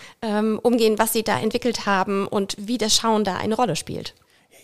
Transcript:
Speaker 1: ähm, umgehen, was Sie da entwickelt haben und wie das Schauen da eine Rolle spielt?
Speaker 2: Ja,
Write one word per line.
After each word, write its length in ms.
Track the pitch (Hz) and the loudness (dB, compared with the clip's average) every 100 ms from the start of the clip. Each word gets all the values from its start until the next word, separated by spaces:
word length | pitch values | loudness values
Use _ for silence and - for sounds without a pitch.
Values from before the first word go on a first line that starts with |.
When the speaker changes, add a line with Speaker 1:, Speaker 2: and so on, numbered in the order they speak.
| - - | -20 -10
Speaker 1:
ähm, 360 | 226 208 220 214 | -4 0 0 0
umgehen, 360 | 240 240 220 214 | 2 4 4 4
was 140 | 226 | 2
Sie 100 | 220 | 0
da 140 | 214 202 | 0 0
entwickelt 460 | 220 233 240 220 208 | 0 0 -2 -2 0
haben 400 | 190 190 196 202 | 0 0 -2 -2
und 260 | 208 196 - | -2 -2 -6
wie 200 | 202 240 | -6 -2
das 160 | 214 - | 2 2
Schauen 280 | 226 214 | 2 2
da 120 | 196 180 | 0 -2
eine 180 | 208 220 | -2 0
Rolle 180 | 240 156 | 0 -2
spielt? 380 | - - - - _ _ _ | -6 -8 -10 -16 _ _ _
Speaker 2:
Ja, 60 | - | -18